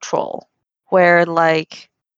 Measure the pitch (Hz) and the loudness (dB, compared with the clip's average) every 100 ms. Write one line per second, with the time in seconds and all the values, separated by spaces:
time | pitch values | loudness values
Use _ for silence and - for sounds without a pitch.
0 | - - - - - _ _ _ _ 190 | -8 -6 -6 -10 -16 _ _ _ _ 2
1 | 175 175 170 165 165 160 160 - - _ | 4 4 2 0 0 -2 -6 -18 -20 _
2 | _ | _